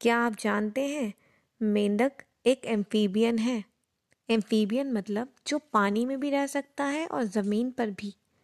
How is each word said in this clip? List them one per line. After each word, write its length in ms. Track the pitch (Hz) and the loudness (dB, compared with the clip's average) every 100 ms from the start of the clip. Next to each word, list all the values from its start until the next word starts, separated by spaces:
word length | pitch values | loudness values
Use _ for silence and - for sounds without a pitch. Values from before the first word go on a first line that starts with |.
क्या 160 | 233 233 | 2 2
आप 180 | 240 208 | 2 0
जानते 520 | 214 208 214 233 277 | -2 0 -2 -2 -4
हैं 260 | 294 220 - _ _ _ _ | -4 -6 -8 _ _ _ _
मेंढक 640 | 214 208 208 208 262 - - _ 240 | 0 2 2 2 0 -2 -16 _ 0
एक 200 | 262 - | 0 0
एम्फीबियन 760 | 214 202 214 208 196 233 233 | -2 0 2 2 2 2 2
है? 240 | 226 240 - _ _ _ _ _ - | 0 -2 -6 _ _ _ _ _ 0
एम्फीबियन 640 | 226 - 220 208 240 277 | 0 2 2 2 0 -2
मतलब 400 | 226 196 208 254 _ - | -4 -2 -6 -6 _ -6
जो 120 | 294 - | -4 0
पानी 320 | 214 202 208 247 | 2 4 2 -2
में 140 | 269 | -2
भी 100 | 285 | 0
रह 180 | 277 277 | 0 0
सकता 360 | 285 277 - | -4 -6 -4
है 220 | 285 294 294 | -4 -2 -4
और 160 | 277 | -4
ज़मीन 480 | 220 214 196 208 247 | -2 -2 0 0 -2
पर 200 | 247 220 | -2 -4
भी। 220 | 190 202 - _ _ | -4 -10 -14 _ _